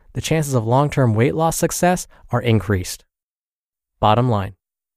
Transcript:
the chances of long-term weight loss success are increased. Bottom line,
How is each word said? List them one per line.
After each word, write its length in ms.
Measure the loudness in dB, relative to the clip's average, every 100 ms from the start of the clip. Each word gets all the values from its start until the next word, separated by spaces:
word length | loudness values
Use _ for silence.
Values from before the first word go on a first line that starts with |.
| _
the 80 | -10
chances 320 | -2 -2 0
of 140 | -2 0
long-term 480 | 0 2 2 2
weight 200 | 2 2
loss 220 | 2 -2 0
success 500 | -2 0 0 0 -6 -18 -6
are 120 | -4
increased. 640 | 0 0 2 -4 -4 -12 _ _ _ _ _ _ _ _ _ -2
Bottom 280 | 2 2 2
line, 280 | 0 -4 -12 _ _ _